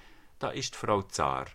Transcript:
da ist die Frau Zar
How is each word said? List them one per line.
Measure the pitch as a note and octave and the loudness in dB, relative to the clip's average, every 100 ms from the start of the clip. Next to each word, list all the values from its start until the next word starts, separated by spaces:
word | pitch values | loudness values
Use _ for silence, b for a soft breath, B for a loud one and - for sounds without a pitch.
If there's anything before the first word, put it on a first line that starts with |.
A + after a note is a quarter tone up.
| B B B - | B B B -6
da | - | -4
ist | - C3 | -2 -6
die | - | -2
Frau | A2+ G#2 | 2 2
Zar | F#2+ - C#2+ C2 C2+ | 2 0 2 2 -4